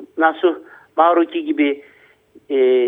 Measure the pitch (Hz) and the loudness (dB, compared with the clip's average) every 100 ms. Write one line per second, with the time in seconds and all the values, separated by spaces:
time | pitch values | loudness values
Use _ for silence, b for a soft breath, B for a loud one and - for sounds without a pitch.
0 | - - 160 156 175 151 B B B - | -16 -2 -2 2 -2 -2 B B B 0
1 | 170 170 165 170 151 147 143 143 b b | 2 2 0 -4 -6 -2 -2 -4 b b
2 | b b _ - - 135 127 127 | b b _ -20 -6 0 2 2